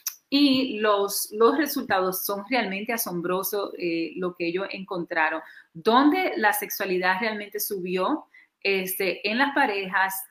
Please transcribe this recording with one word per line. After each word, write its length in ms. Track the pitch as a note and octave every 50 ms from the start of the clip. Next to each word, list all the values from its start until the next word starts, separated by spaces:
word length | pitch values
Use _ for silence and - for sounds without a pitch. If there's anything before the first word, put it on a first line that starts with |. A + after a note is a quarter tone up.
| _ - - - _ _
Y 520 | C#4 C#4+ C#4+ C#4 C4 C4 C4 - G#3+ G#3
los, 500 | G#3+ G#3+ G#3 G3+ G3+ G3+ G3+ - - -
los 260 | G#3 G#3+ A3+ A#3 C4+
resultados 680 | C#4+ D4+ C#4+ - C4+ - - G#3 F#3+ F#3 F#3 F#3 - -
son 180 | - G3+ G3+ G3+ -
realmente 420 | C4 B3 A3 F#3+ F#3+ G3 G#3+ B3
asombrosos, 760 | A#3 A3+ - G3+ F3+ F3 E3 F3 F3+ F#3+ G3 - - G3+ G3 - - -
eh, 340 | F3+ E3+ E3 E3 E3 - -
lo 180 | F#3 F#3 F3+ F3+
que 140 | - E3+ E3
ellos 180 | E3 F#3 G3 -
encontraron, 720 | - G3 F#3+ - F#3+ F3+ E3+ - E3+ E3 D#3 D#3+ E3 D#3+ - - - - - _
donde 600 | _ E3 D#3+ A3 A3+ B3+ C#4+ D4+ F4 F#4 F#4 E4 -
la 160 | - A3 G#3
sexualidad 680 | G3+ G#3 G#3 G3 - - G3+ F#3+ F#3 F3+ F#3 F#3 F#3+ F#3
realmente 400 | A#3 A3 G#3+ G#3 G#3 G3+ - G#3
subió, 640 | - - G#3+ F#3+ F3 F3+ F3+ F#3 F#3 G#3+ D4+ D4+ - _ _ - - _ _ _ -
este, 640 | G3 G3 F#3+ F#3 F#3 - - G3 F3+ - - - G3+
en 100 | A3 A#3+
las 140 | C#4 C#4 C4+
parejas, 680 | D4 C#4 A#3 G3+ G3 G3 F#3 F#3+ F#3+ F#3+ F#3+ F#3+ - - -